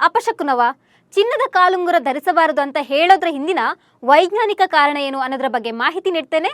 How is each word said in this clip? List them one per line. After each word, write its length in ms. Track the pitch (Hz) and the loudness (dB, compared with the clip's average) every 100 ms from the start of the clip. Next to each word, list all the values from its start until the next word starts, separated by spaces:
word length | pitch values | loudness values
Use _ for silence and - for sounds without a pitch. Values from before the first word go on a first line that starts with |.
| 330 | 0
ಅಪಶಕುನವ? 540 | 427 440 440 294 254 240 269 _ _ _ - | 0 -2 -4 -2 0 0 -2 _ _ _ -2
ಚಿನ್ನದ 300 | 440 539 523 370 | 0 0 0 2
ಕಾಲುಂಗುರ 400 | 370 370 349 349 269 | 2 2 0 0 -2
ಧರಿಸಬಾರದು 540 | 269 370 330 320 285 | -2 0 2 2 0
ಅಂತ 160 | 277 294 | -2 -4
ಹೇಳೋದ್ರ 460 | 247 277 349 381 349 277 | -2 0 4 4 2 -4
ಹಿಂದಿನ 260 | 302 349 233 330 _ _ 240 | -4 -2 -2 -6 _ _ 4
ವೈಜ್ಞಾನಿಕ 520 | 294 359 415 440 403 370 311 | 4 4 0 -2 0 0 2
ಕಾರಣ 220 | 285 285 | 2 0
ಏನು 220 | 277 269 | -4 -6
ಅನ್ನೋದ್ರ 300 | 254 269 262 240 | -6 -4 -4 -4
ಬಗ್ಗೆ 160 | 233 | -6
ಮಾಹಿತಿ 400 | 226 254 330 381 | -4 -4 -2 -4
ನೀಡ್ತೇನೆ 400 | 339 269 320 359 | -4 -2 -2 -2